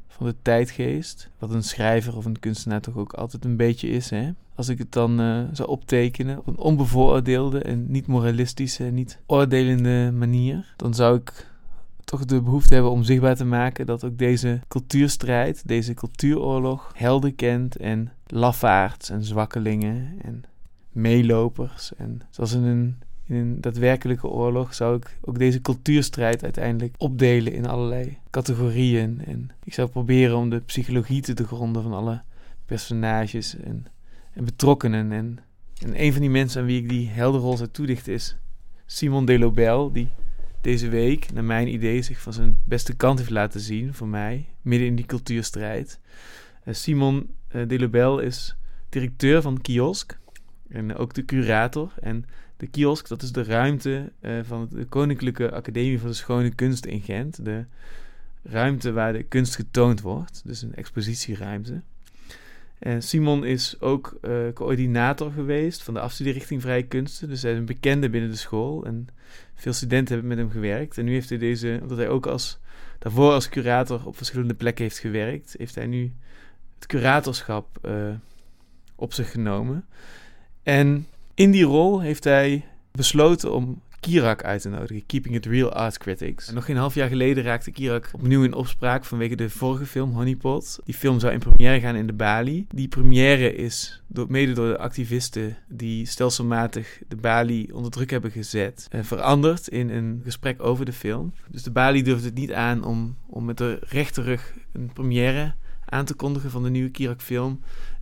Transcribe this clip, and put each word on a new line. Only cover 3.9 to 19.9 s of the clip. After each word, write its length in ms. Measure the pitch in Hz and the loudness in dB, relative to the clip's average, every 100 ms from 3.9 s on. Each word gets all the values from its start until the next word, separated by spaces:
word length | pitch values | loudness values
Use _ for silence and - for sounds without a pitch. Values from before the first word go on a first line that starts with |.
| 117 123 | -4 -4
hè? 220 | 107 135 175 - - | -4 -4 -8 -12 -8
Als 140 | 123 | -6
ik 80 | 120 | -6
het 140 | 113 | -4
dan, 280 | 123 117 117 | 0 2 2
eh, 220 | 117 117 123 | 2 0 -4
zou 180 | 151 - | -6 -4
optekenen 680 | - - 123 123 127 131 139 | -6 0 2 2 -2 -6 -6
op 100 | - | -4
een 100 | - | 0
onbevooroordeelde 1040 | 156 151 127 123 131 135 127 127 139 135 | 2 4 4 8 8 8 4 2 2 -2
en 300 | - 120 123 | -2 -4 -2
niet 160 | 135 135 | -2 0
moralistische 800 | 127 117 117 123 - 131 - 123 | 0 2 0 -2 -4 -6 -4 -4
en 80 | |
niet 260 | 123 127 - - | -4 -6 -10 0
oordelende 840 | 143 139 131 127 127 123 123 123 | 4 4 4 4 2 2 2 2
manier, 600 | 120 120 123 127 151 - - | 0 0 2 0 -4 -8 -6
dan 180 | 123 | -4
zou 240 | 117 120 123 | 4 6 6
ik 300 | 123 - - - - - - - - | 2 -14 -20 -16 -10 -10 -10 -14 -8
toch 200 | 139 131 | -6 0
de 160 | 131 | 0
behoefte 320 | 123 143 135 | 2 10 12
hebben 180 | 135 123 | 12 10
om 120 | 123 | 4
zichtbaar 320 | 117 131 131 127 | 4 4 4 4
te 100 | 123 | 2
maken 400 | 120 127 127 127 | 2 0 -2 -4
dat 180 | 117 | -4
ook 140 | 127 120 | -6 0
deze 420 | 123 123 123 120 - | 2 2 0 -2 -4
cultuurstrijd, 1000 | 131 - 139 143 - 123 120 131 - - | -6 0 2 2 2 0 0 0 -4 -2
deze 260 | 113 117 | -2 -2
cultuuroorlog, 1000 | 117 113 - 143 151 135 131 127 131 - - | -6 -10 -2 0 0 0 0 -2 -4 -8 -2
helden 400 | 120 135 139 131 | 2 2 2 0
kent 400 | 120 120 127 - | 0 0 -2 -6
en 360 | 104 110 117 - - | -4 -4 -6 -10 -8
lafaards 840 | 117 120 120 120 95 95 - - | 0 0 2 4 4 2 -2 -8
en 140 | 101 | -6
zwakkelingen 920 | 107 107 110 117 107 107 104 | -4 -2 -4 -2 -2 -2 -2